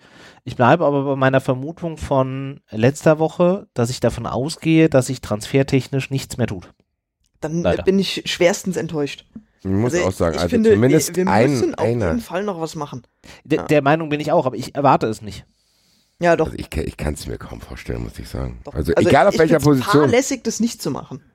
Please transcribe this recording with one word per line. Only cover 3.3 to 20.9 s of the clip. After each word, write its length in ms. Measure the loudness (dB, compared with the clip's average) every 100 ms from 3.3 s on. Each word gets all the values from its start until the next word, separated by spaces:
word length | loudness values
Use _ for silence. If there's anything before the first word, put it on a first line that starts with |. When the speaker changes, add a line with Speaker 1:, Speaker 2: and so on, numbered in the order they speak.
| 2 0 0 -6
Speaker 1:
dass 160 | -4 -4
ich 100 | 0
davon 240 | -2 -2 -6
ausgehe, 600 | -6 -6 -4 2 4 6
dass 200 | 4 2
sich 120 | -6
transfertechnisch 880 | -6 -8 -2 0 2 0 0 -6 -4
nichts 280 | -6 -8 -4
mehr 80 | -4
tut. 260 | -4 -12 _ _ _ _ _ _ _
Speaker 2:
Dann, 160 | -6 -2
äh, 40 |
Speaker 1:
Leider. 200 | 0 0
Speaker 2:
bin 160 | 2 0
ich 240 | 0 -6
schwerstens 540 | -8 0 0 0 -4 -6
enttäuscht. 480 | -4 -4 -6 -8 _ -20 _ _
Speaker 3:
Ich 80 | -4
muss 260 | 0 0
Speaker 2:
Also 140 | 0 -2
Speaker 3:
auch 60 |
sagen, 240 | 0 -2 0
Speaker 2:
ich 40 |
Speaker 3:
also 80 | 0
Speaker 2:
finde, 180 | 2 4
Speaker 3:
zumindest 420 | 6 6 4 2
Speaker 2:
wir, 120 | -2 0
wir 40 |
Speaker 3:
ein, 180 | 4 4
Speaker 2:
müssen 240 | 2 0
auf 100 | -2
Speaker 3:
einer. 220 | -2 0 0
Speaker 2:
jeden 120 | -2
Fall 200 | -4 -6
noch 160 | -6 -6
was 160 | -8
machen. 280 | -8 -10 -12 _ _ -20 -20
Speaker 1:
De-, 140 | -4 -4
Speaker 2:
Ja. 60 | 2
Speaker 1:
der 160 | 2
Meinung 260 | 4 2 0
bin 120 | -4
ich 120 | 0
auch, 140 | 2 0
aber 100 | -4
ich 180 | -8
erwarte 320 | 0 2 4 2
es 140 | -4
nicht. 240 | -10 -16 -20 _ _ _ _ _ _ _
Speaker 2:
Ja, 180 | 2 2
doch. 100 | 0
Speaker 3:
Also 120 | -4
ich, 160 | -8
ich 220 | -6 -6 -6
kann's 300 | -6 -6 -10
mir 100 | -12
kaum 240 | -12 -16
vorstellen, 420 | -16 -16 -10 -8
muss 160 | -8 -12
ich 120 | -12
sagen. 300 | -8 -8 -10
Speaker 2:
Doch. 100 | -12
Speaker 3:
Also 200 | -8 0
Speaker 2:
Also 120 | 2 4
Speaker 3:
egal 160 | 6 4
auf 80 |
Speaker 2:
ich 60 | 4
Speaker 3:
welcher 200 | 4 4
Speaker 2:
find's 60 | 4
Speaker 3:
Position. 360 | 2 4 4
Speaker 2:
fahrlässig, 380 | 4 2 0 -4
das 140 | -6 -2
nicht 200 | -4 -2
zu 100 | -8